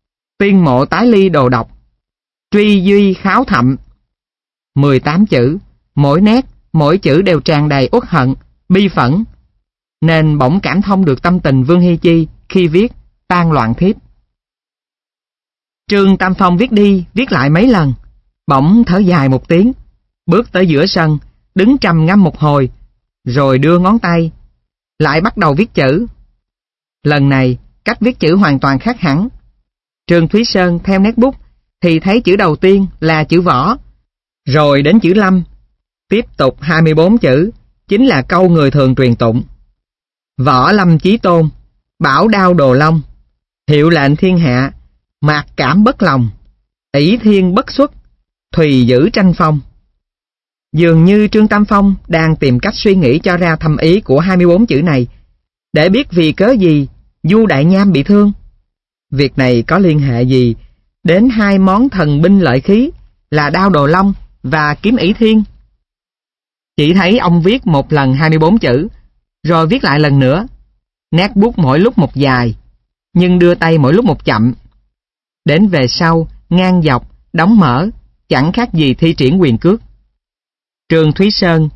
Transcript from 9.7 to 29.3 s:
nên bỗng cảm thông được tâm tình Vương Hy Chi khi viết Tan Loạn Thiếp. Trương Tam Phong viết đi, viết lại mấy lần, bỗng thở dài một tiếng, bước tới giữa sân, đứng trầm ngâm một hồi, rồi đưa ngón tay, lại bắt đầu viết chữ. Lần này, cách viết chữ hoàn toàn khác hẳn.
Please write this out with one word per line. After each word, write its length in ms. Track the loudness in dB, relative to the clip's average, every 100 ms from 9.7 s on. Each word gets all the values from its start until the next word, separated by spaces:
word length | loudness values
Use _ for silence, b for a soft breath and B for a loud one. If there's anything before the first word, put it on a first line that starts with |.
| _ _ _
nên 380 | -2 0 0 0
bỗng 220 | 0 -2
cảm 220 | -2 -4
thông 220 | -2 0
được 180 | 0 -2
tâm 180 | -2 -2
tình 240 | 0 0
Vương 160 | 0 2
Hy 160 | 2 0
Chi 320 | 0 0 -2 -8 _
khi 200 | -2 0
viết 240 | 0 -2 -6 _ _ _
Tan 240 | -2 0
Loạn 220 | 0 -2
Thiếp. 220 | -2 -2 -4 _ _ _ _ _ _ _ _ _ _ _ _ _ _ _ _ _ _ _
Trương 260 | 0 0 0
Tam 180 | -2
Phong 220 | -2 -2 0
viết 160 | -2
đi, 320 | 0 0 0 -4
viết 180 | -6 -4
lại 180 | -2 0
mấy 160 | 2 2
lần, 260 | 2 0 -4 -12 _ _ _ -2
bỗng 380 | 0 2 2 2
thở 120 | 0
dài 300 | 0 0 0
một 200 | -2 0
tiếng, 240 | 0 0 -2 -14 _ _ _ -2
bước 260 | -2 -2
tới 160 | -2 0
giữa 180 | 0 0
sân, 320 | 0 -2 -2 -6 _ _
đứng 240 | -2 0 0
trầm 280 | 0 0 2
ngâm 160 | 2
một 160 | 2 0
hồi, 320 | -2 0 -2 -6 -20 _ _ _
rồi 340 | -6 -2 0 2
đưa 200 | 2 2
ngón 200 | 2 0
tay, 320 | 0 -2 -4 -8 _ _ _ _ _ _
lại 220 | -2 -2
bắt 160 | -4 -2
đầu 180 | -2
viết 200 | -2 -2
chữ. 320 | -2 -2 -2 -4 -12 _ _ _ _ _ _ _ _
Lần 260 | -2 0 0
này, 300 | 0 0 -4 -10 _
cách 160 | -10 -4
viết 180 | -4 -2
chữ 180 | -2 0
hoàn 240 | 0 0
toàn 180 | -2 -2
khác 220 | -4 -6
hẳn. 280 | -4 -2 -4